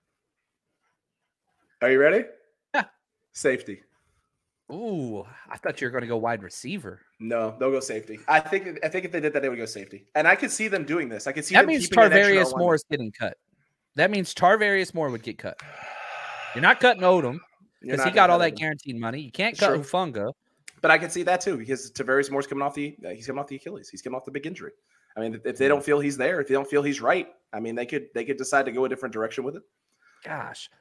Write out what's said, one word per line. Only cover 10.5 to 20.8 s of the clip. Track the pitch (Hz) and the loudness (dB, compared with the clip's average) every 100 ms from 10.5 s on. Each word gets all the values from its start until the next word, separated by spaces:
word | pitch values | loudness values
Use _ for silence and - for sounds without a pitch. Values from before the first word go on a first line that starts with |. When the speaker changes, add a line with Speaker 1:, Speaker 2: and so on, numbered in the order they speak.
Speaker 1:
see | - 220 | -4 -2
them | 190 | -2
doing | 139 170 131 | -2 -4 -4
this. | 107 135 | -6 -8
I | |
could | 151 147 | -6 4
see | 196 | 4
Speaker 2:
That | |
Speaker 1:
them | 214 | 6
Speaker 2:
means | 302 175 | 2 2
Speaker 1:
keeping | 233 | 6
an | 208 | 8
extra | 196 202 190 | 8 6 6
Speaker 2:
Tarvarius | 180 | 4
Speaker 1:
lineman. | 160 | 2
Speaker 2:
Moore | 175 156 | 2 2
is | - | 0
getting | 147 110 | -6 -6
cut. | - 107 - _ _ _ _ _ 139 | -6 -8 -8 _ _ _ _ _ 0
That | 185 | 2
means | 208 175 | 2 -4
Tarvarius | - 180 220 208 196 180 | 2 4 6 4 2 0
Moore | 170 147 | -2 -4
would | 117 | -4
get | 113 - | -8 -10
cut. | 98 - - - - - - - - - - | -12 -12 -18 -18 -16 -14 -14 -12 -12 -12 -10
You're | 120 | 2
not | 175 240 | 4 6
cutting | 247 202 | 6 6
Odom | 180 185 127 151 - _ _ _ | 4 4 2 -6 -14 _ _ _
Speaker 1:
You're | - - | -4 0
Speaker 2:
'cause | |
Speaker 1:
not | 131 | 2
Speaker 2:
he | |
got | 214 180 | 6 6
Speaker 1:
gonna | |
Speaker 2:
all | 175 | 6
Speaker 1:
cut | 165 | 4
Speaker 2:
that | 104 | 0
Speaker 1:
Odom. | |
Speaker 2:
guaranteed | 156 147 143 117 | -6 -6 -8 -6
money. | 113 135 | -6 -6
You | 135 | -10
can't | - 214 | -4 -4
Speaker 1:
It's | - | 2
Speaker 2:
cut | 196 | 2
Speaker 1:
true. | 160 | 2
Speaker 2:
Hufanga. | 135 180 175 110 107 - _ _ - _ | 0 -2 -2 -4 -6 -8 _ _ -20 _